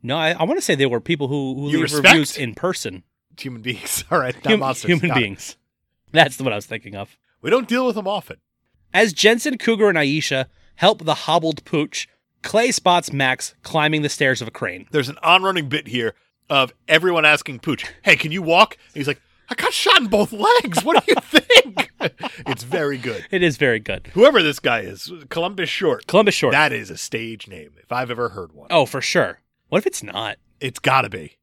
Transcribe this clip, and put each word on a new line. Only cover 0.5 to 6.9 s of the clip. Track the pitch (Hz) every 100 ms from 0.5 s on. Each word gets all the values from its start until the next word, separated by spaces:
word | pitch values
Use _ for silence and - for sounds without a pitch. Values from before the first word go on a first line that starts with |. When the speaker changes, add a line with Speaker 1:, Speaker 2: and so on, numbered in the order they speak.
| 339
Speaker 1:
say | -
they | 156 135
were | 120
people | 113 165 139
who, | 143 135
who | 131 143
Speaker 2:
You | 151
Speaker 1:
leave |
Speaker 2:
respect? | 156 147 160
Speaker 1:
reviews | 175 147 -
in | 131
person. | 104 180 185 - 92 _ _ _ _
Speaker 2:
Human | 135 123
beings. | 113 113 - - -
<laughs> |
All | 180
right, | 127 123
not | -
Speaker 1:
Hum-, | 214
Speaker 2:
monsters. | 135 131 -
Speaker 1:
human | 170 180
Speaker 2:
Got | 131
it. |
Speaker 1:
beings. | 107 98 - - _ _ _ _ _
That's | 156 147 131
what | 135
I | 104
was | -
thinking | 110 110